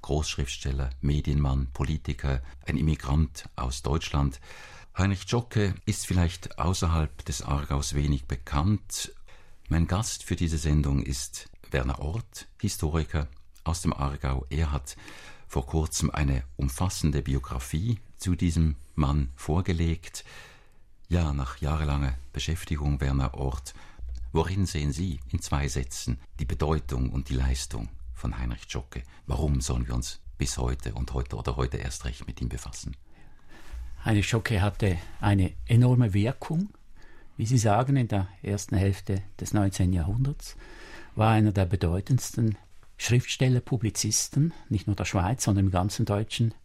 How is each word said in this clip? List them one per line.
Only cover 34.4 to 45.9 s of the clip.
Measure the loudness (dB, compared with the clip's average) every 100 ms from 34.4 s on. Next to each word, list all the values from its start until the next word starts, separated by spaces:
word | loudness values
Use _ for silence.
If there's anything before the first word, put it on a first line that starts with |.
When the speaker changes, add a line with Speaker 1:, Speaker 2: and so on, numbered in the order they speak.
| 2 4
Speaker 2:
hatte | 2 4 2 2 -4 0
eine | 4 6 4 0 4
enorme | 6 8 6 6
Wirkung, | 4 2 0 -2 -2 -2 -6 -20 -18 -16 -16 -16 -4
wie | 4
Sie | 4
sagen, | 6 4 4 4
in | 4
der | 2 0 -4
ersten | -2 -2 0 4
Hälfte | 4 2 0 -2 -2 -8
des | 0
neunzehnten | 2 2 4 2
Jahrhunderts, | 4 2 2 0 -2 -10 -14 -16 -16 -16 -16 -10
war | 2 6
einer | 6 6
der | 4 2
bedeutendsten | 2 2 0 2 0 0 0 0 0 -10 -20 -20 -8
Schriftsteller, | 2 2 2 2 4 4
Publizisten, | 2 0 0 0 0 0 0 2 2 0 -2
nicht | -2 0
nur | -2
der |
Schweiz, | 2 2 2 2
sondern | 2 4 4
im |
ganzen | 4 0